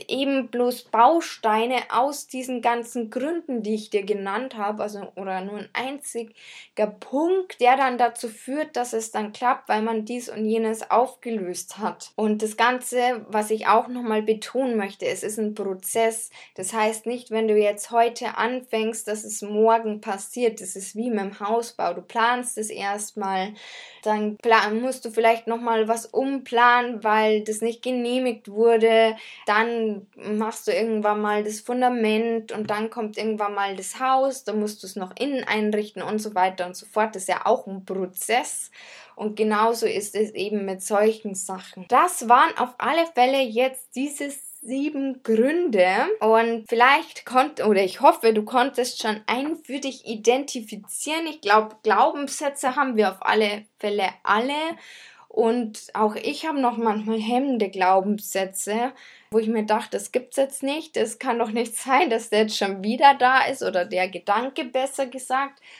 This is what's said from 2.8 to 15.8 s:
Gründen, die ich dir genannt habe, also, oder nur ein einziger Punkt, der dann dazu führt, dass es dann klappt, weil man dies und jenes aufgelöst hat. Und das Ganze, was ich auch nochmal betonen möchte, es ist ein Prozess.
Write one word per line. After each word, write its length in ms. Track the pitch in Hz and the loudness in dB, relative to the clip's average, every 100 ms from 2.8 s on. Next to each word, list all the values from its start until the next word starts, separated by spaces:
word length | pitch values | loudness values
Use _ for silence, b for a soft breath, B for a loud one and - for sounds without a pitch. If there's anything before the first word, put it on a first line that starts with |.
| 233 247 226 | -4 -6 -6
Gründen, 540 | 247 285 339 330 240 | -4 -4 -4 -6 -4
die 120 | 214 214 | -2 -4
ich 140 | 214 | -2
dir 140 | 202 | -4
genannt 520 | 196 202 196 208 262 226 | -2 -4 -2 -4 -6 -4
habe, 280 | 208 214 | -4 -4
also, 280 | 208 202 196 - | -6 -8 -14 -10
oder 260 | 196 185 | -6 -6
nur 180 | 190 208 | -6 -10
ein 100 | - | -8
einziger 1120 | - 254 277 - 233 226 - - - - - 208 - | -6 -6 -8 -10 -10 -10 -14 -20 -20 -10 -2 -2 -4
Punkt, 600 | - 269 339 381 370 - | -4 0 2 0 -2 2
der 180 | - 269 | 4 4
dann 200 | 262 247 | 2 2
dazu 300 | 240 233 233 | 0 0 -10
führt, 480 | 214 - 285 311 247 | -10 -8 -6 -4 -6
dass 180 | 240 | -4
es 180 | 226 220 | -4 -4
dann 220 | 214 208 | -6 -6
klappt, 360 | 214 247 269 - | -2 0 0 0
weil 120 | 214 | 0
man 240 | 220 226 214 | 0 -2 -4
dies 240 | 247 240 | -8 -8
und 160 | - 214 | -4 -2
jenes 440 | 226 220 220 - | 0 0 -2 0
aufgelöst 880 | 220 254 - 240 226 180 175 - 190 | 2 2 -2 -6 -4 -6 -8 -12 -8
hat. 340 | 220 - - - | -6 -6 -10 -2
Und 260 | 214 214 | 0 0
das 160 | 214 214 | -2 2
Ganze, 680 | 233 254 - 247 247 240 - | 2 2 -2 0 0 0 -2
was 220 | 214 214 | -2 0
ich 160 | 220 - | 0 4
auch 200 | 214 247 | 4 2
nochmal 340 | 247 233 214 | -4 -2 0
betonen 560 | 214 220 - 247 262 220 | 0 -2 -2 -2 0 0
möchte, 280 | 196 - 147 | -2 -4 -4
es 180 | 185 | -4
ist 140 | 214 214 | -4 -4
ein 180 | 214 214 | -4 -4
Prozess. 720 | 196 190 | -6 -6